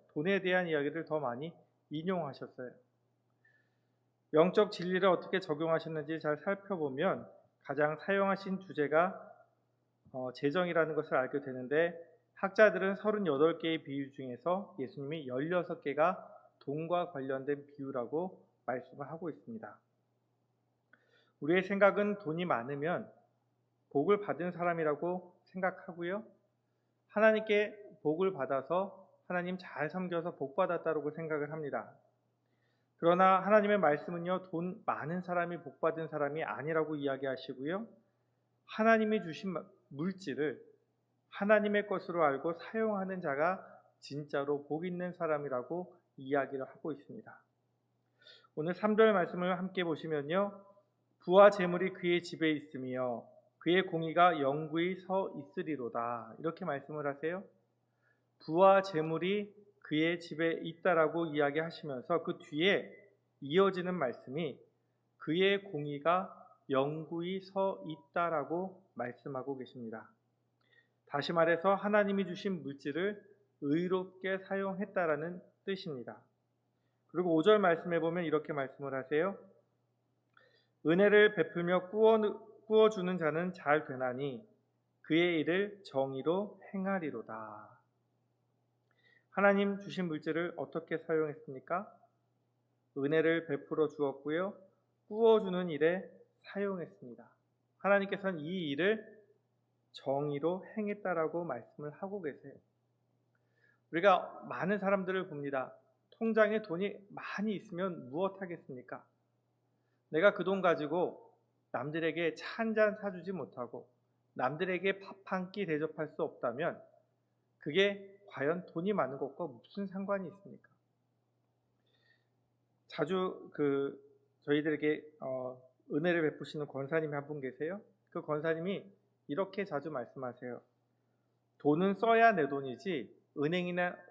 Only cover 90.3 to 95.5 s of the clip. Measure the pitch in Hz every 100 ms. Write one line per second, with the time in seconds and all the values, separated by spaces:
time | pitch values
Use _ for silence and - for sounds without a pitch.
90.3 | 156 175 - - 170 - 160 - 160 156
91.3 | 143 - 131 - 175 208 - _ _ _
92.3 | _ _ _ _ _ _ 143 139 160 160
93.3 | 165 165 139 - 156 147 147 143 135 147
94.3 | 160 196 - - _ _ _ - 214 226
95.3 | 220 190